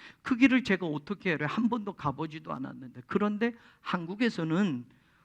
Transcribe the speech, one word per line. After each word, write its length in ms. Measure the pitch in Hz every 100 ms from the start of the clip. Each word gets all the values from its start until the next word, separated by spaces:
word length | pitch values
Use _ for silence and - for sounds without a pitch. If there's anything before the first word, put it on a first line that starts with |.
| - -
그 140 | - 233
길을 280 | - 254
제가 220 | 247 185 170
어떻게 480 | 147 - 202 190
알아요? 140 | 147 151
한 220 | - 233
번도 240 | 240 202
가보지도 600 | - 147 131 160 156 165
않았는데. 480 | 143 139 123 127 123 -
그런데 480 | 190 208 208 233 233 - _
한국에서는 1040 | - 180 165 208 233 - 160 170 202 123 120 _ _ _